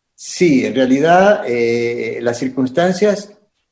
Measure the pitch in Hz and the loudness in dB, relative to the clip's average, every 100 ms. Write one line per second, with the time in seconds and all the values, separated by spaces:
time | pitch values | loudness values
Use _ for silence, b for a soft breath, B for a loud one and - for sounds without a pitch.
0 | _ _ - - 175 135 107 123 127 131 | _ _ -14 0 2 2 0 0 2 2
1 | 160 180 196 208 123 120 117 117 117 120 | 4 4 4 2 -2 -2 0 0 -2 -4
2 | 113 113 120 120 131 135 127 175 180 185 | -6 -4 -4 -4 -6 -4 -4 0 -2 0
3 | 208 202 - - _ _ _ | 0 -2 -8 -20 _ _ _